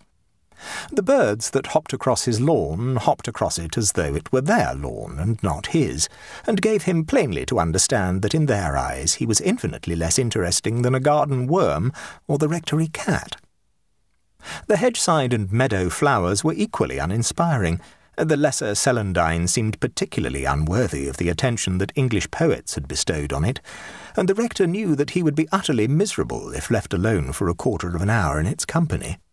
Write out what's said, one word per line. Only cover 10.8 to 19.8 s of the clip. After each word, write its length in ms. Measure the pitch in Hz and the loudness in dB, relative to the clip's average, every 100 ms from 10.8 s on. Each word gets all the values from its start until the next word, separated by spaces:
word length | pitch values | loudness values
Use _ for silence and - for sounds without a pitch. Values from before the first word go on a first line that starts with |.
than 120 | 127 | 2
a 60 | 131 | 2
garden 460 | 139 147 143 131 127 | 2 2 2 0 0
worm 480 | 180 120 73 113 - - - - | 2 2 2 0 -2 -12 -14 -4
or 80 | 147 | 0
the 120 | 151 | 0
rectory 400 | 170 - 151 160 | -2 -2 0 0
cat. 480 | - - 170 - - _ _ _ _ _ _ _ _ _ _ - - - | -4 -2 -2 -2 -14 _ _ _ _ _ _ _ _ _ _ -14 -10 0
The 100 | 208 | 4
hedgeside 560 | 247 233 - 160 127 | 4 2 2 2 4
and 180 | 120 98 | 0 2
meadow 380 | 110 131 101 92 | 2 2 2 0
flowers 560 | - 151 120 90 98 | 2 2 4 2 2
were 80 | 156 | 0
equally 460 | 165 208 - 69 67 | 0 -2 0 -2 0
uninspiring. 840 | 73 107 113 - 170 135 87 85 - - _ - | -2 0 -2 0 0 2 2 0 -6 -20 _ -2
The 180 | 156 147 | 2 4
lesser 380 | 147 - 120 | 2 0 -2
celandine 720 | 104 - 123 101 87 82 82 90 | 0 2 2 2 2 2 2 2
seemed 320 | - 110 - | 0 0 -2